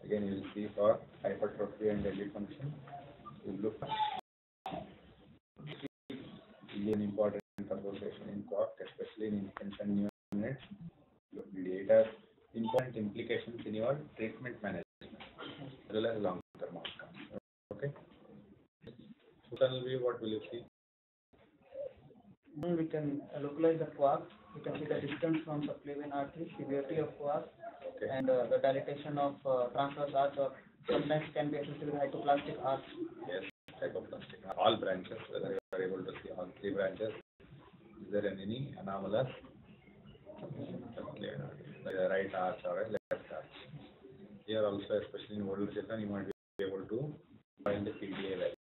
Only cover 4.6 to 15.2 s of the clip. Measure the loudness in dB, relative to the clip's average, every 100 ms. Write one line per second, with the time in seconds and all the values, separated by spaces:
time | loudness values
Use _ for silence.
4.6 | -8 -8 -10 -16 -20 -20 -20 -20 _ -16
5.6 | -14 -10 -12 _ _ -12 -12 -16 -18 -20
6.6 | -10 -2 2 2 2 4 4 2 -8 -10
7.6 | -4 -4 -4 -4 -6 -8 -8 -8 -2 2
8.6 | 2 0 -12 -8 -8 -4 0 0 -2 -6
9.6 | -8 -4 2 4 2 _ _ -2 0 -4
10.6 | -8 -12 -14 -14 -20 _ _ -12 -10 -6
11.6 | -2 -2 8 10 10 2 -18 -20 -10 0
12.6 | 4 4 4 0 -2 -2 0 0 0 -6
13.6 | -4 2 2 2 -2 -4 -4 -4 -8 -4
14.6 | -2 -2 -6 _ -16 -14